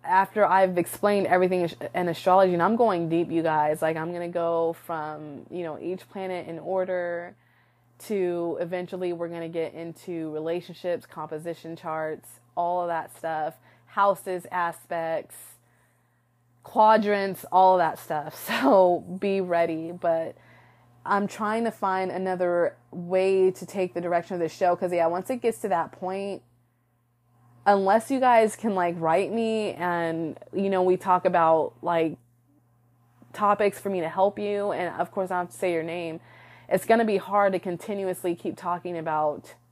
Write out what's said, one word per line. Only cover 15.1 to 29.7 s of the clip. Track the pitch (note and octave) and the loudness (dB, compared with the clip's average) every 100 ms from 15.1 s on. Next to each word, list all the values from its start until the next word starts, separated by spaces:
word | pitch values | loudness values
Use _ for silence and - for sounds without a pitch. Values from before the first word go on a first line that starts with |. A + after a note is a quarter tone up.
| D#3+ - - - - _ _ _ _ _ _ _ _ _ _ | -4 -6 -20 -20 -20 _ _ _ _ _ _ _ _ _ _
quadrants, | - B3+ G#3+ A3 G#3 G3+ G3 F3+ - | -4 4 8 6 4 0 0 -6 2
all | F3+ F#3+ | 6 8
of | F#3 | 6
that | D#3+ - | 2 -2
stuff. | - D3+ D#3 - | -6 -6 -6 -12
<laughs> | - A3+ | -6 0
So | C#4+ G3+ F3+ E3+ - F#3 | 6 8 6 4 -4 -6
be | G3+ G3 | -2 -2
ready, | F3+ E3+ E3+ D#3+ E3 | 0 0 0 -2 -8
but | F3 E3+ E3 E3 - _ - _ _ _ _ | -4 -2 -2 -4 -12 _ -20 _ _ _ _
I'm | - G3+ G3+ | -2 -2 -2
trying | - G#3+ A3 | -4 -4 -2
to | A3+ | -4
find | - G3 F#3+ F#3 | -2 -2 -2 -2
another | D#3+ F#3 F#3 F3+ F3 D#3+ - _ | -4 -4 0 0 2 0 -4 _
way | F3+ F3 F#3 F#3+ F#3+ F#3 | -14 -2 0 2 4 2
to | F#3 | 2
take | F3+ G3+ F#3 | -10 -6 -4
the | F3 | -4
direction | F3 E3+ E3+ | -2 -2 -2
of | F3+ | -4
the | E3 | -4
show, | - F3+ | 0 0
'cause, | F3 F3+ | 2 0
yeah, | F3 E3 | 2 2
once | F3 F3+ | 0 -4
it | B3+ | -2
gets | A#3 A3+ | -2 -2
to | G#3 | -2
that | F3 D#3+ | -2 -2
point, | - F#3 F#3+ G3 F#3+ _ _ _ _ _ _ _ _ _ _ _ _ | -6 -8 -6 -6 -8 _ _ _ _ _ _ _ _ _ _ _ _
unless | - G3+ F#3+ A3 - | 2 4 4 2 2
you | C4+ | 2
guys | B3+ A#3 A3 - | 6 6 4 0
can, | A3+ | -2
like, | F#3+ F3 F3 | 0 0 0
write | D#3+ E3+ E3+ | 2 2 2
me | A3+ A3+ A3 G#3 | -2 -2 -2 -4